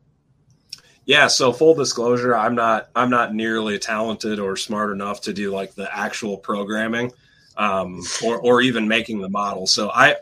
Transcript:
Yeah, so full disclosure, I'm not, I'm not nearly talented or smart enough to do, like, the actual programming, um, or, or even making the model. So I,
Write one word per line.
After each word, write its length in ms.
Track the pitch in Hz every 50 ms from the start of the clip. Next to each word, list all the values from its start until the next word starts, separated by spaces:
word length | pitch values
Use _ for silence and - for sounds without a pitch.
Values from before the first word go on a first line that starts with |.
| _ _ _ _ _ _ _ _ _ _ _ _ _ - - - _ _ _ _ -
Yeah, 240 | - 139 147 139 117
so 240 | - - 143 127
full 240 | 120 - 156 160 160
disclosure, 640 | 147 131 117 - 123 117 120 123 123 123 127 120 110
I'm 180 | 107 117 123
not, 340 | 120 117 113 110 107 - - -
I'm 140 | 117 123 123
not 260 | 123 120 113 101 107
nearly 420 | 107 110 113 113 113 107 107 104 98
talented 640 | - - 110 107 110 113 107 101 - 107 107 104
or 160 | 101 98 95
smart 380 | 95 - - 110 104 107 104 101
enough 260 | 98 101 101 101 - -
to 100 | 110 95
do, 180 | 98 101 98
like, 240 | 95 98 98 - -
the 180 | - 98 95 -
actual 440 | 101 104 104 - - 117 104 98 95
programming, 760 | - - 107 101 101 98 110 107 110 113 117 120 120 123 - _ _ _ _ _ _ _ - -
um, 440 | 104 104 95 95 92 92 90 90 90 - - - 113
or, 160 | 113 117 104
or 220 | 120 120 123 120
even 260 | 120 131 117 113 107 107
making 320 | 113 117 110 - 110 101
the 100 | 95 95
model. 380 | 98 101 104 101 98 95 92 95
So 240 | - 117 107 104 -
I, 220 | 120 135 147 147 -